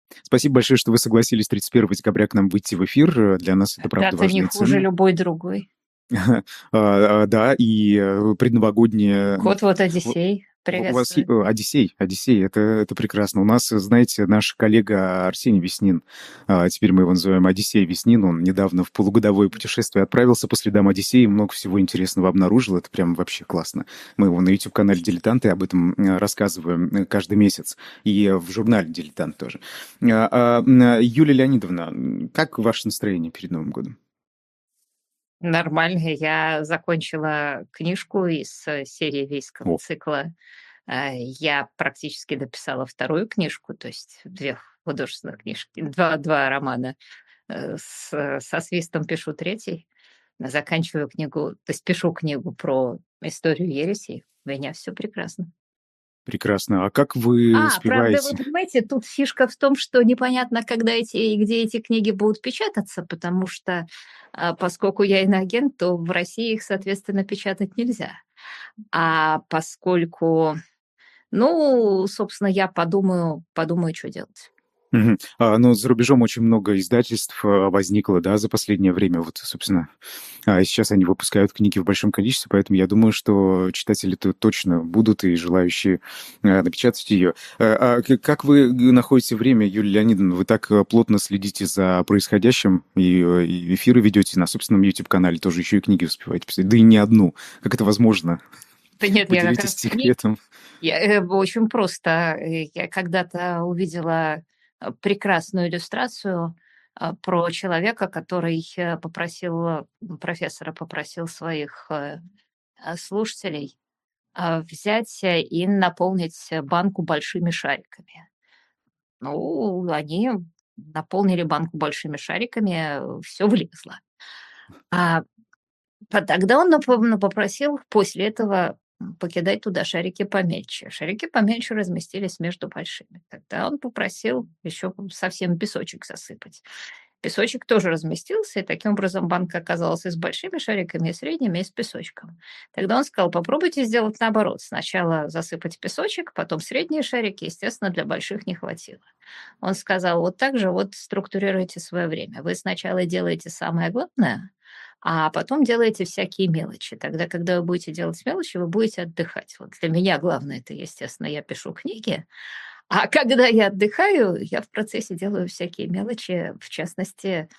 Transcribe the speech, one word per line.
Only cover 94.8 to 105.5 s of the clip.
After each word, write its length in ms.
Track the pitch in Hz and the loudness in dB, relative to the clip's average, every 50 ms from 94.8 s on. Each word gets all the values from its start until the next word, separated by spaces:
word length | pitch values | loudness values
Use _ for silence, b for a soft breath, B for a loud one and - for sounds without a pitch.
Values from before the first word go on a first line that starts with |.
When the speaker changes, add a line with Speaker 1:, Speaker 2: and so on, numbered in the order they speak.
| 98 | 4
Speaker 1:
YouTube-канале, 560 | 98 - - 82 - - 92 90 87 85 80 | 4 2 -2 -2 0 2 2 4 2 0 0
тоже 220 | - 95 82 90 | -2 -2 -2 -2
ещё 160 | 85 - 107 | -2 0 0
и 40 | 98 | 0
книги 240 | - 104 98 82 87 | 2 2 2 2 0
успеваете 400 | 78 - - - - - 87 - | -4 -6 -8 -8 -8 -8 -8 -6
писать. 200 | - - 95 95 98 | -6 -4 -2 2 4
Да 80 | 120 | 8
и 40 | 117 | 8
не 160 | 113 113 110 | 10 10 10
одну. 380 | 107 107 107 113 107 95 82 - B B B B B | 8 8 6 6 6 6 4 0 B B B B B
Как 120 | B 101 - | B -4 -2
это 80 | - 107 | 0 2
возможно? 540 | 101 104 101 120 110 104 92 80 87 85 - b b b b b b b b b b _ - | 2 4 4 4 4 4 2 0 -4 -4 -4 b b b b b b b b b b _ -4
Speaker 2:
Да 80 | 214 | 0
нет, 240 | 202 196 208 - - | 2 2 2 2 2
я 120 | 180 175 175 | 2 2 2
как 140 | 175 240 | 2 0
Speaker 1:
Поделитесь 20 | 214 | 0
Speaker 2:
раз 240 | - - - - - | -2 -4 -4 -6 -6
кни-, 300 | 110 - 233 262 175 123 | -6 -4 0 2 2 2
Speaker 1:
секретом. 240 | - - 107 110 - _ _ b b b b b b | 2 0 -4 -4 -4 _ _ b b b b b b
Speaker 2:
я, 180 | 160 160 - 165 | -4 -4 -2 0
э, 200 | 214 202 208 202 180 | 0 2 2 0 0
очень 440 | 175 190 196 190 185 - 226 226 220 | 0 -2 -2 -2 -2 0 -2 -2 0
просто. 680 | - 233 196 180 - - - 170 165 165 170 165 156 - | 0 -2 -2 -2 -4 -4 -2 -2 0 0 0 -2 -4 -6
Э, 260 | 156 165 165 160 156 156 - | -6 -6 -6 -6 -8 -8 -8
я 140 | 165 - 180 | -10 -8 -6
когда-то 720 | - 190 180 170 175 185 175 175 - 175 180 180 175 170 170 | -6 -8 -6 -2 -2 -4 -4 -4 -6 -6 -6 -4 -4 -4 -4
увидела, 800 | 180 175 170 190 156 160 175 156 165 165 165 160 156 156 165 - _ _ _ _ _ _ - | -4 -4 -4 -6 -6 -6 -6 -4 -2 -2 -2 -2 -4 -4 -6 -10 _ _ _ _ _ _ -14
э, 100 | - - - _ | -14 -14 -12 _
прекрасную 680 | - 202 202 202 - 202 185 165 - - | -4 -4 -4 -2 0 0 0 0 -2 -4